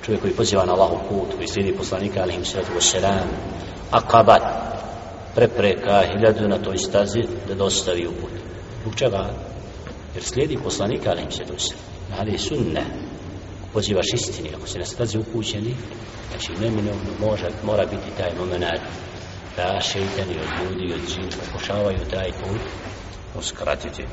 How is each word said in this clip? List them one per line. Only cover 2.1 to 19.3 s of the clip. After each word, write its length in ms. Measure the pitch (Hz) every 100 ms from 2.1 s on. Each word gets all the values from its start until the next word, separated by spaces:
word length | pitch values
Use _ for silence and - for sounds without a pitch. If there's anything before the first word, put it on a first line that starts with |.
| 98
alejhi 240 | 90 90 92
salatu 260 | 98 85 87
wassalam, 500 | - 95 98 98 90 - - - - - -
akabat, 500 | 120 - 117 113 110 - - - - - - - - - -
prepreka 640 | 117 - 101 90 98 101 90
hiljadu 340 | 98 110 101 104
na 100 | 95
toj 200 | 98 95
stazi 460 | - 101 101 - - - -
da 80 | 95
dostavi 520 | 98 - - 87 85
u 40 |
put. 200 | 87 87 - - - - -
Zbog 140 | 113 -
čega? 340 | 135 98 92 - - - - - - - - 80
Jer 80 |
slijedi 340 | - 123 156 151
poslanika 460 | - - 101 98 107
alejhi 220 | 85 -
salatu 220 | - 73
wassalam. 680 | 73 - - - - - 92
Ali 180 | 104 -
sunne, 460 | - 147 95 76 - - - - - - - - -
pozivaš 400 | 107 98 95 82
istini, 360 | 120 - - 80 80
ako 100 | -
se 120 | -
na 60 | 87
stazi 320 | - 117 107
upućeni, 580 | 107 113 107 110 110 131 - - - - -
znači 220 | - - 87
neminovno 500 | 113 107 104 98 98 92
može, 280 | 107 104 90 -
mora 220 | 104 104 92
biti 320 | 98 92 -
taj 140 | 92 85
momenat 400 | 92 87 87 82 - - - - -